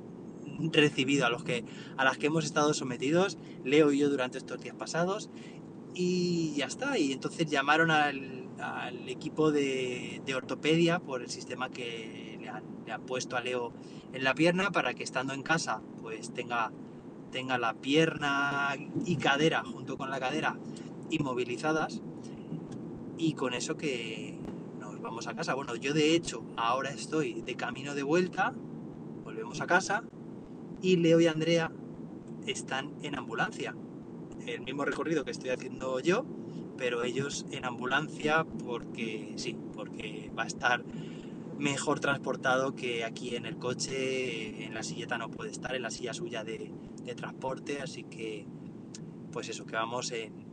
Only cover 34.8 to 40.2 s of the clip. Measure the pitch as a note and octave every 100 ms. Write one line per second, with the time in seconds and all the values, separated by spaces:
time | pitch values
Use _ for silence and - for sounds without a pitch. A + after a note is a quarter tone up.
34.8 | C#3+ C3+ C#3+ D#3 B2+ - B2+ B2 B2+ A2+
35.8 | C3 B2+ B2+ G#3 - - - - - -
36.8 | B2 A#2+ B2 B2 C#3+ C#3+ - C#3 B2+ A#2
37.8 | B2+ C#3 D3+ D#3+ D3+ D#3+ D#3+ - B2 A#2
38.8 | - B2 A2+ A2 G#2 G#2+ B2+ A2 - G#2+
39.8 | G2+ - G#2+ G#2+